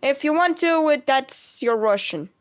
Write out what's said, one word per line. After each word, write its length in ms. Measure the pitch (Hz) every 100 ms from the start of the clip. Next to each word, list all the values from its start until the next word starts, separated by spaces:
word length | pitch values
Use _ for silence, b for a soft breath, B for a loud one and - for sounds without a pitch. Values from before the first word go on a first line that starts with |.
If 220 | 262 277
you 100 | 302
want 240 | 302 349 339
to, 80 | 339 330 311
uh, 100 | 294 -
that's 560 | 269 269 - - -
your 140 | 233 226
Russian. 540 | 214 202 - 170 160 _